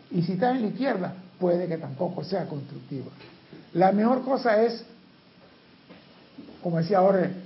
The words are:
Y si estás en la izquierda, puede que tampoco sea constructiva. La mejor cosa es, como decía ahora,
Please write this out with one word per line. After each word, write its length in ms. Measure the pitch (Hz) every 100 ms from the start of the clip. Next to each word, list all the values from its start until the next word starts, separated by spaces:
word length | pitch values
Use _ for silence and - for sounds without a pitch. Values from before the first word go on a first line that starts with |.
| -
Y 120 | 180
si 100 | 175
estás 240 | 185 247 262
en 60 |
la 60 | 214
izquierda, 460 | 175 269 208 170 - - -
puede 300 | 180 175 175
que 100 | 160
tampoco 460 | 147 131 175 -
sea 220 | 143 190 160
constructiva. 600 | 147 127 135 - 139 123 - - - - - -
La 180 | 170 190
mejor 300 | 202 220 262
cosa 400 | 254 262 240 214
es, 220 | 233 233 - - - - - - - - - - - - - - - - - -
como 160 | 180 165
decía 200 | 160 196
ahora, 320 | 180 190 156 -